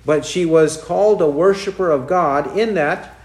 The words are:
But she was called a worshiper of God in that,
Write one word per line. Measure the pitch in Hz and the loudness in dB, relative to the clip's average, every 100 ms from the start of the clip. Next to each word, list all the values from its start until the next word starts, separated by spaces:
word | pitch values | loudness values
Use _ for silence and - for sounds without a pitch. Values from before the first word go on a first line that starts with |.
But | - 151 | -2 -2
she | 147 185 | -2 -4
was | 170 160 156 - | 2 4 2 0
called | - 180 208 196 | -4 0 2 2
a | 160 | 2
worshiper | 143 185 196 - 185 185 | 2 2 2 -4 -4 0
of | 143 127 | 0 0
God | 180 160 143 - 196 | 0 0 -2 -2 -2
in | 226 | -2
that, | 190 147 180 - - | 0 -2 -4 -8 -20